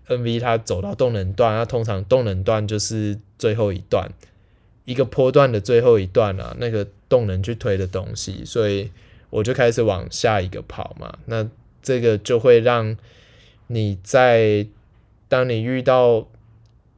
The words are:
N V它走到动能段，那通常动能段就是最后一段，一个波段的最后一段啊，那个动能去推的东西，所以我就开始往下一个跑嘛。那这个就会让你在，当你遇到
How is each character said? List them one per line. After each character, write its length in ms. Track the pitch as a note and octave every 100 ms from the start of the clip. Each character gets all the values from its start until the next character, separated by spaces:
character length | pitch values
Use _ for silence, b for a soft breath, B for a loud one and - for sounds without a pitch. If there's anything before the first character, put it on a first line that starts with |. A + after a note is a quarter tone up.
| -
N 160 | B2
V 180 | A#2 A#2
它 200 | A#2+ A2+
走 200 | A2 F#2
到 140 | G3+
动 180 | - B2+
能 200 | A2 F#2
段， 220 | F#2+ A#2 G#2+
那 100 | A#2
通 180 | B2
常 220 | A2+ G2 G2+
动 180 | C3
能 200 | A2+ F#2
段 240 | F#2+ A2 G#2
就 100 | G#2+
是 400 | - A2 G#2 G2+ - -
最 160 | A2+ G#2+
后 180 | G#2
一 60 | F#2 F#2+
段， 220 | G2+ G2+ - b b b b b _ -
一 80 |
个 100 | B2
波 280 | A#2+ - C3
段 200 | C#3 C3+
的 80 | G#2+
最 220 | A2 A#2
后 160 | B2 A2+
一 80 | F#2
段 340 | A#2+ G#2 G2
啊， 160 | A#2 A#2
那 100 | A#2+
个 180 | A2 G2+ - -
动 160 | B2+ G#2+
能 160 | F#2+
去 140 | F#2+ A#2
推 200 | B2 F#2+
的 120 | F#2
东 280 | F#2+ G2+ A2
西， 280 | - G2 -
所 240 | A#2 G#2+
以 220 | G2 G#2+ b b b _
我 120 | -
就 120 | G#2+ C3
开 160 | A#2+
始 100 | A#2
往 260 | A2 F#2 -
下 280 | - A#2 G#2
一 80 | F#2
个 140 | G2+
跑 340 | - - - -
嘛。 180 | - - -
那 240 | A2+ G#2+ - _ _
这 160 | - B2+
个 160 | A#2 G#2
就 240 | - A#2+
会 200 | B2 A#2
让 360 | A#2 A#2+ A2 A2 b b b b b b -
你 320 | A#2 G#2 F#2+
在， 640 | - C3 B2+ A#2 A2 G#2 G#2+ - _ _ _ _ _
当 220 | C3 B2+
你 140 | A2+
遇 180 | A2+ C3
到 460 | B2 B2+ B2 A#2 - - _ _ _ _ _